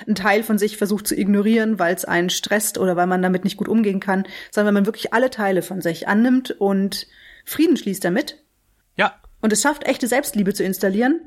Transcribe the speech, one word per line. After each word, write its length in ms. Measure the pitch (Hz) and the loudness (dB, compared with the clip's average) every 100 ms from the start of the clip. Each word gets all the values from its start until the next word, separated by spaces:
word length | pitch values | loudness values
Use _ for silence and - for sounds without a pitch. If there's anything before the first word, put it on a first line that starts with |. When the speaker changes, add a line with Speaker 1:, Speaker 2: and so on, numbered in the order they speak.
| - | -4
Speaker 1:
einen 80 | |
Teil 280 | 196 202 208 | -2 2 2
von 140 | 226 214 | 2 0
sich 180 | 214 - | 0 -2
versucht 320 | 202 208 208 | -2 -2 -2
zu 100 | - | -2
ignorieren, 600 | 196 202 208 226 220 202 | 2 2 4 2 2 0
weil's 240 | 170 180 | 0 0
einen 260 | - 170 180 | -2 -2 0
stresst 480 | - - 208 208 - | -2 -2 -2 -2 -2
oder 160 | 185 | 0
weil 120 | 175 180 | 2 2
man 140 | 185 | 2
damit 200 | 185 180 | 2 0
nicht 120 | 185 - | -2 -4
gut 120 | 208 | 0
umgehen 300 | 226 208 190 | 2 2 0
kann, 240 | 208 190 196 - - | 0 -2 -2 -8 -8
sondern 160 | - 208 | 0 2
wenn 140 | 202 | 4
man 40 | 196 | 2
wirklich 260 | 220 - | -2 -2
alle 180 | 226 254 | 0 0
Teile 320 | - 202 185 | 0 0 0
von 180 | 165 190 | -2 -4
sich 260 | 165 165 - | -4 -4 0
annimmt 460 | 202 254 254 254 | 2 4 2 0
und 560 | - 196 196 196 - - - - - - | -2 0 2 0 -4 -12 -20 -20 -20 -14
Frieden 300 | - 339 262 | 0 2 2
schließt 260 | 202 190 | 0 -2
damit 400 | 180 185 - - _ _ _ _ _ - | 0 0 -2 -8 _ _ _ _ _ -2
Speaker 2:
Ja. 180 | 196 - - - | -2 -2 -20 -4
Speaker 1:
und 120 | 220 | 0
es 80 | 208 | 2
schafft, 220 | 285 294 | 2 0
echte 220 | - 277 240 | -2 -2 0
Selbstliebe 460 | 240 285 208 196 | 0 -2 -2 -2
zu 100 | 202 | 0
installieren, 600 | 185 185 202 196 247 330 | -2 0 0 2 2 0